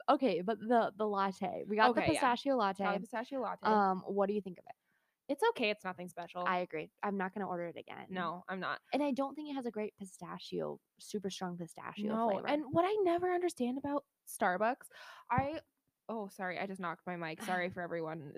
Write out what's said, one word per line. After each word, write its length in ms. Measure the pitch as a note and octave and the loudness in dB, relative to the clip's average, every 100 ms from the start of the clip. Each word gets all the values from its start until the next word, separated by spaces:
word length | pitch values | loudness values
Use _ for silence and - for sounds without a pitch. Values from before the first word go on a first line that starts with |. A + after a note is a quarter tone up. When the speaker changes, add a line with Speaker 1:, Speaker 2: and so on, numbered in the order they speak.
| - | 4
Speaker 1:
Okay, 320 | C#4+ C4 E3+ | 4 4 2
but 180 | F#3 G#3+ | 0 -2
the, 320 | A3 A#3+ - G3 | 4 4 4 2
the 100 | G#3+ | 0
latte. 580 | G3 G3 F#3 F#3 F2 - | 2 0 0 -4 -4 -2
We 100 | G#3+ | 6
got 180 | A3 | 6
the 60 | A3+ | 6
Speaker 2:
Okay, 120 | - | 4
yeah. 60 | D#4 | 4
Speaker 1:
pistachio 360 | B3 A#3+ C#4 C4 | 4 2 2 2
latte. 280 | G3 G3 | 2 2
Speaker 2:
Got 100 | G3+ | 0
the 60 | G3+ | 0
pistachio 400 | - A3 A#3+ C4+ | -2 -6 -4 -4
latte. 260 | G3+ F3+ - | -4 0 4
Speaker 1:
Um, 340 | G#3+ G3 F#3 - | 6 6 2 0
what 220 | G3+ G3 | 2 2
do 60 | |
you 60 | G#3 | 2
think 180 | F#3+ F3 | -4 -10
of 60 | - | -16
it? 60 | - _ _ _ _ - | -20 _ _ _ _ -6
Speaker 2:
It's 140 | C#4+ A4+ | 2 2
okay. 200 | - G#3+ | 2 0
It's 140 | G#3 | 0
nothing 240 | F#3 F3+ F3+ | -4 -8 -10
special. 360 | - E3+ F3+ F3+ | -10 -8 -2 0
Speaker 1:
I 120 | F3+ | 0
agree. 320 | F3+ D#3+ E3+ _ | 0 -4 -8 _
I'm 140 | G#3 G3 | -4 -2
not 160 | F#3 | -2
gonna 140 | G#3 F3+ | -4 -4
order 180 | F3 E3+ | -4 -6
it 100 | - | -8
again. 300 | - - - | -12 -12 -8
Speaker 2:
No, 340 | F#3 E3+ F3+ - | -4 -4 -4 -8
I'm 120 | F#3+ | -6
not. 200 | F3 C#3 - | -4 -6 -2
Speaker 1:
And 100 | C4 | 0
I 100 | C#4+ | 2
don't 220 | B3 C#4 | 0 -2
think 160 | D4 D4+ | -4 -6
it 40 | |
has 120 | C4+ A#3+ | -4 -4
a 40 | |
great 240 | G#3+ G#3+ - | -4 -6 -8
pistachio, 840 | F#3+ - E3 F3+ - F3+ D3+ C#3+ _ - | -16 -14 -12 -12 -6 -4 -4 -6 _ -20
super 320 | - G#3 G3 | -8 -6 -6
strong 260 | - F#3 F3 | -6 -6 -6
pistachio 560 | E3 - - G3 G#3 | -10 -10 -10 -4 -2
Speaker 2:
No, 180 | A3 A#3 | 2 2
Speaker 1:
flavor. 180 | G3 - | 2 0
Speaker 2:
and 160 | D4+ C#4 | 0 2
what 140 | D#4+ | 2
I 100 | F#4 G#4+ | 4 4
never 300 | F4+ E4+ F4+ | 4 4 2
understand 460 | F4+ F4 - B3 C4+ | 2 0 0 -2 -2
about 260 | C#4+ C#4+ - _ - | -2 -2 -4 _ -12
Starbucks, 600 | - G3+ F#3 A3 C4+ - - - - - | 0 2 4 2 0 -6 -18 -18 -12 -2
I, 300 | B3 C#4 D#4+ - _ _ _ - | 0 0 -4 -10 _ _ _ -8
oh, 200 | A3+ G3 | -6 -6
sorry, 300 | - F#3 E3 | -6 -4 -4
I 80 | G3 | -6
just 140 | F#3+ | -4
knocked 260 | F3 E3+ - | -6 -6 -6
my 100 | F3 | -4
mic. 260 | E3 D#3+ | -4 -6
Sorry 280 | G3+ F#3 F3+ | -2 -2 -2
Speaker 1:
<sighs> 0 | |
Speaker 2:
for 120 | F#3 | -4
everyone 500 | F3 E3+ D#3 D#3+ C#3+ | -4 -4 -4 -6 -8